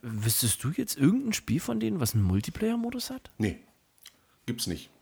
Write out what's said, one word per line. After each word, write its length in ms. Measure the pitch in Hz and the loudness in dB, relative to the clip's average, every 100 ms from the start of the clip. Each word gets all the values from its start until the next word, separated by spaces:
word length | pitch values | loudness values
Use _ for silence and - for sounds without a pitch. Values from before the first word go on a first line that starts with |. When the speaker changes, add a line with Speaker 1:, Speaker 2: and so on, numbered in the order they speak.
Speaker 1:
wüsstest 640 | 120 110 113 107 113 - | -6 -2 0 2 2 0
du 60 | 127 | -2
jetzt 280 | 180 233 - | -2 -2 4
irgendein 360 | 143 240 262 | 4 4 0
Spiel 260 | 208 - 170 | -4 0 -2
von 200 | - 226 | 0 -2
denen, 200 | 226 196 | 0 0
was 140 | 117 | 0
einen 100 | 107 | 2
Multiplayer-Modus 840 | 95 95 101 - 220 233 233 247 - | 4 2 0 -2 -2 0 -2 -4 -8
hat? 220 | 262 - - | -10 -12 -2
Speaker 2:
Nee, 220 | - 87 - _ _ _ - _ _ _ - | -2 -2 -14 _ _ _ -20 _ _ _ -8
gibt's 200 | 78 - | -4 -4
nicht. 220 | 82 - _ | -4 -8 _